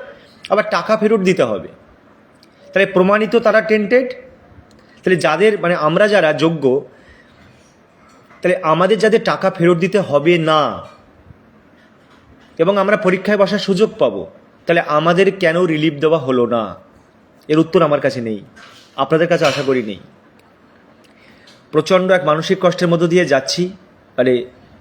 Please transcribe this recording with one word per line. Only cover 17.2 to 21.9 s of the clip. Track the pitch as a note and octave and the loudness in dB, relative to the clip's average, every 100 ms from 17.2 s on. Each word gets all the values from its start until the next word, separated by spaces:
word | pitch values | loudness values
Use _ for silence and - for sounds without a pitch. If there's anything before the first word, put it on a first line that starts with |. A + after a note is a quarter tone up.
| _ _ - | _ _ -4
এর | D#3 | -2
উত্তর | D#3+ F#3 | 0 0
আমার | D#3+ C#3+ | 2 0
কাছে | C#3 B2+ | -2 -4
নেই, | A#2 G#2+ - - - - - - | -8 -8 -12 -20 -20 -20 -14 -6
আপনাদের | C#3 D#3+ D3+ | -2 0 2
কাছে | E3+ D#3 | 0 0
আশা | C#3 | -2
করি | C3+ C3 | -2 -2
নেই। | G#2+ F#2+ - _ _ _ _ _ _ _ _ _ _ _ - - - - _ | -4 -10 -16 _ _ _ _ _ _ _ _ _ _ _ -20 -20 -20 -20 _
প্রচণ্ড | D3+ D3+ | -4 0